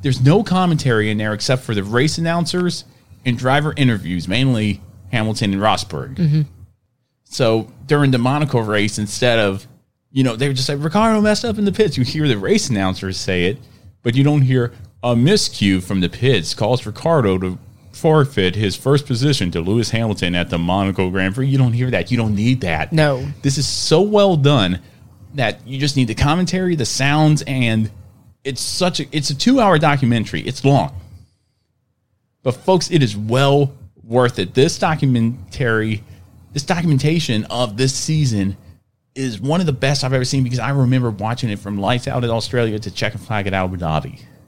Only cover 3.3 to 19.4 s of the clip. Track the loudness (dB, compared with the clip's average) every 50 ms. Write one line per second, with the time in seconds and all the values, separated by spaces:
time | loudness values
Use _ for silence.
3.3 | -2 0 0 2 2 2 2 0 -2 2 2 2 2 0 -2 -4 -4 -4 -2 -2
4.3 | 0 0 2 2 2 0 0 0 -2 -4 -8 -20 -20 -20 -12 -4 -2 -2 -2 -2
5.3 | -2 -2 -2 0 0 2 2 2 2 0 -2 -6 -8 -10 -10 -10 -4 -2 0 2
6.3 | 2 2 0 -2 -6 -20 -20 -20 _ _ _ _ _ _ _ _ _ _ _ _
7.3 | -4 0 2 2 2 0 -2 -4 -12 -20 -4 0 2 2 4 2 2 2 2 0
8.3 | 0 0 -2 0 0 -2 0 0 0 0 0 0 -2 -4 -4 -4 -2 0 2 2
9.3 | 4 4 2 2 0 -2 -8 -14 -20 _ _ _ _ _ _ _ 0 0 0 0
10.3 | 0 -2 -2 -2 -2 -2 -2 -4 -4 -4 -4 -2 0 2 2 2 2 2 2 2
11.3 | 2 0 -2 -4 -2 0 0 -2 2 2 0 0 2 -2 -2 -2 0 -2 0 2
12.3 | 0 0 2 0 0 0 0 0 -2 0 0 -2 -2 -4 -6 -6 -6 -6 -4 -2
13.3 | 0 2 2 0 0 -2 -10 -20 -20 -20 _ -20 -20 _ _ -2 2 2 2 4
14.3 | 4 2 2 2 2 0 0 -2 -6 -12 -20 -20 _ _ -2 0 2 2 4 4
15.3 | 4 2 0 -2 -4 0 2 2 2 2 0 -2 -2 -2 -2 -2 -2 0 0 2
16.3 | 2 2 0 -4 -6 -4 -2 -2 0 -2 -4 -8 -12 -6 -2 0 2 2 2 2
17.3 | 0 0 -2 -4 -6 -8 -14 -20 -20 -20 _ -20 -20 -2 0 2 4 4 4 2
18.3 | 2 0 0 0 0 0 -2 -2 -4 -4 0 0 0 0 2 -2 -4 0 0 0
19.3 | 0 0